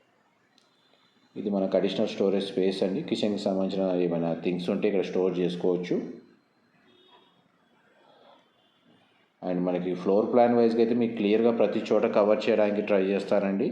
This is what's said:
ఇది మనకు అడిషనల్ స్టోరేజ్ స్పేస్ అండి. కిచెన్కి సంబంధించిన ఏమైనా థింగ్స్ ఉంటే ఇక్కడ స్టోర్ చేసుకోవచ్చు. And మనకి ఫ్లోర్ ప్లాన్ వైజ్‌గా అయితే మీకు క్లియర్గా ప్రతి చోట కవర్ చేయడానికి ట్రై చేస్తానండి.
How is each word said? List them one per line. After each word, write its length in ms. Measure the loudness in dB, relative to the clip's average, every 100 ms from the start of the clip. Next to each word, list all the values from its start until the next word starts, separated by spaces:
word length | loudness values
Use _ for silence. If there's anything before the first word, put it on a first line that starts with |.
| _ _ _ _ _ _ _ _ _ _ _ _ _ -8
ఇది 140 | -4
మనకు 240 | -2 0 0
అడిషనల్ 340 | 0 -2 -4
స్టోరేజ్ 360 | 0 0 0 -2
స్పేస్ 340 | 0 0 0
అండి. 180 | -2 -2
కిచెన్కి 400 | -4 -2 -2 -2
సంబంధించిన 420 | -2 -2 -2 -2 -2 0
ఏమైనా 300 | 0 0 -2 -2
థింగ్స్ 280 | -4 -4 -2
ఉంటే 160 | -2 0
ఇక్కడ 160 | 0
స్టోర్ 280 | -2 0 0
చేసుకోవచ్చు. 600 | 0 -2 -2 -2 -2 -2 -4 -4 -12 -20 _ _ _ _ _ _ _ _ -20 _ _ _ _ _ _ _ _ _ _ -20 -20 _ _ _ _ _ _ _ _ _ -12
And 160 | -6 -2
మనకి 300 | 0 -2 -2
ఫ్లోర్ 320 | -4 0 2 4
ప్లాన్ 260 | 4 4 4
వైజ్‌గా 260 | 2 2
అయితే 120 | 2
మీకు 200 | 2 -2 0
క్లియర్గా 360 | 0 2 2
ప్రతి 260 | 2 2 0
చోట 200 | 0 0 2
కవర్ 260 | 2 2 2
చేయడానికి 400 | 2 2 2 0
ట్రై 200 | 0 0
చేస్తానండి. 640 | 2 -2 0 0 0 -2 -2